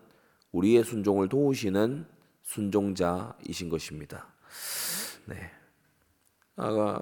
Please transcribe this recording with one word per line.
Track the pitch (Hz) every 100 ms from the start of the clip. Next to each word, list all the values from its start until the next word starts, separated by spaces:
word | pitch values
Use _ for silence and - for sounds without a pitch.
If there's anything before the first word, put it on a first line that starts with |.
| - _ _ _ _
우리의 | 87 98 120
순종을 | 117 113 98 98 95
도우시는 | 131 143 127 110 95 113 143 165 _ _ _
순종자이신 | - - 101 104 101 92 87 90 110 - - 85 87
것입니다. | 80 - 76 73 98 - _ - - - - - 175 226 -
네. | - 90 90 - _ _ _ _ _ _ _ _ _ -
아가 | 117 110 104 104